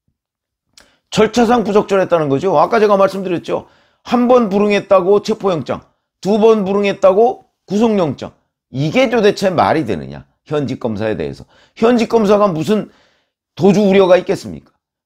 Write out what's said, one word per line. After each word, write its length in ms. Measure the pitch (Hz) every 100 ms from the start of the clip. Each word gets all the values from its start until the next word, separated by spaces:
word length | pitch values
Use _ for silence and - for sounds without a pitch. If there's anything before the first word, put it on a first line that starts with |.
| _ _ _ _ _ _ _ _ _ _ -
절차상 540 | - 214 240 226 247
부적절했다는 680 | 208 208 208 196 180 170 147
거죠. 300 | 135 190 151
아까 200 | 170 226
제가 160 | 208 202
말씀드렸죠. 720 | 196 190 185 165 - 170 - _ _ _
한 240 | - 240 240
번 220 | 247 220
불응했다고 720 | 202 208 202 - 190 175 202
체포영장, 580 | 202 214 196 165 127 110 _ _ _ _
두 180 | 185 214
번 240 | 226 220 190
불응했다고 800 | 202 202 - 190 190 240 - _ _ -
구속영장. 640 | 202 226 202 160 - 98 _ _ _ _
이게 380 | 127 151 240 262
도대체 400 | 240 202 - 190
말이 360 | 156 98 147 117
되느냐? 400 | 85 67 69 - _ -
현직 340 | 151 139 131
검사에 380 | 120 107 110 104
대해서. 280 | 73 67 - _ _ -
현직 340 | 226 247 226
검사가 380 | 233 202 208 208
무슨 420 | 156 156 214 - _ _ _ _ _ _ -
도주 260 | 190 196
우려가 360 | 202 190 185 180
있겠습니까? 540 | 180 180 107 73 _ _ _ _